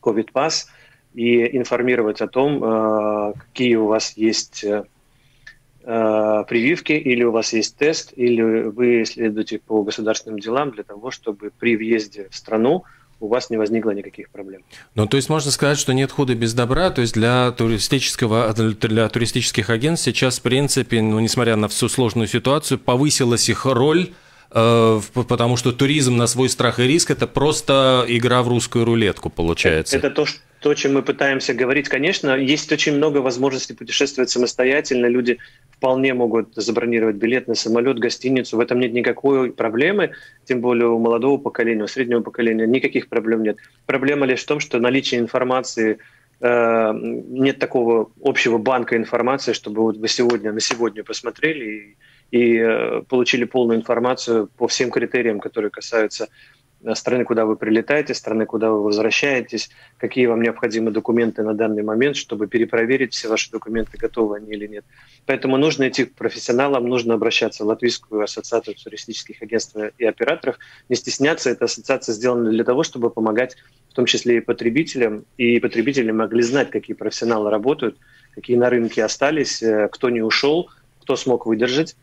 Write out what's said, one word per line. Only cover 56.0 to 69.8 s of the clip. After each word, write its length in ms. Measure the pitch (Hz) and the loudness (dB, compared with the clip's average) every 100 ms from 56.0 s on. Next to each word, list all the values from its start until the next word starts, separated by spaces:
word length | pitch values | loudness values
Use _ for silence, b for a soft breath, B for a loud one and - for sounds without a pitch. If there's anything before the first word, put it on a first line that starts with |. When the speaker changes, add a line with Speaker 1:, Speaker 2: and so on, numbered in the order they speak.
| 107 - 110 b b b _ _ | 0 -4 -10 b b b _ _
Speaker 1:
э, 100 | 113 | -8
страны, 300 | 110 - 123 | -4 -2 -2
куда 200 | 120 113 | 0 0
вы 120 | 110 107 | 0 0
прилетаете, 580 | 110 110 117 147 147 | 0 0 2 -2 -2
страны, 320 | 123 - 110 107 | -6 -4 -2 -2
куда 240 | 113 110 | 0 0
вы 120 | 107 | 2
возвращаетесь, 880 | 104 104 110 - 143 131 113 110 - b b _ | 2 2 2 0 0 0 -2 -8 -10 b b _
какие 280 | 117 - 123 | -6 2 2
вам 140 | 113 | 4
необходимы 520 | 117 113 120 110 113 | 0 0 -2 0 0
документы 500 | 107 104 117 113 - | -2 0 0 0 -2
на 120 | 107 | -4
данный 280 | 107 110 107 | 0 -2 -2
момент, 340 | 104 110 139 139 | -2 0 0 -2
чтобы 300 | - 110 104 | -8 -6 -2
перепроверить, 680 | 120 113 117 113 131 131 | 0 0 0 0 0 -2
все 160 | - 113 | -4 -4
ваши 220 | 110 - | -2 -2
документы, 480 | 113 110 113 107 - | -8 -6 -4 -4 -6
готовы 380 | 113 120 110 104 | -6 -2 -2 -2
они 160 | 107 | -8
или 140 | 107 104 | -12 -10
нет. 180 | 104 - b b b - | -14 -18 b b b -4
Поэтому 320 | 131 131 131 | -2 2 4
нужно 300 | 151 139 131 | 2 2 -2
идти 160 | 127 | 0
к 100 | 123 | -4
профессионалам, 720 | _ 107 - - 123 143 139 120 | _ -6 -6 -2 0 2 0 0
нужно 260 | 127 113 | 0 0
обращаться 500 | 113 110 - 113 - | 0 2 0 -2 -2
в 20 | 107 | -4
Латвийскую 560 | 110 120 113 _ 107 | 0 -2 -2 _ -4
ассоциацию 540 | 104 - - 117 110 104 | -4 -6 -4 -4 -4 -14
туристических 600 | - 104 - 110 - 113 | -14 -16 -12 -14 -14 -16
агентств 340 | 110 113 - 107 | -6 -4 -4 -8